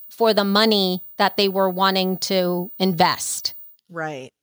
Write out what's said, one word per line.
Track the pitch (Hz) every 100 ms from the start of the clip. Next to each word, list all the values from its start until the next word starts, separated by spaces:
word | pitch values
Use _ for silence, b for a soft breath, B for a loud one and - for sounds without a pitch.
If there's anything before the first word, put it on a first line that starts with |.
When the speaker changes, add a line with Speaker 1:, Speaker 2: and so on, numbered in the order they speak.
| -
Speaker 1:
for | - 226
the | 202
money | 196 196 226 208 190 180 - -
that | 202 -
they | 196
were | 190 190
wanting | 180 190 190 185 180
to | - 190 180 180 185 -
invest. | 185 165 175 - - - - - - _ _
Speaker 2:
Right. | 165 156 143 131 _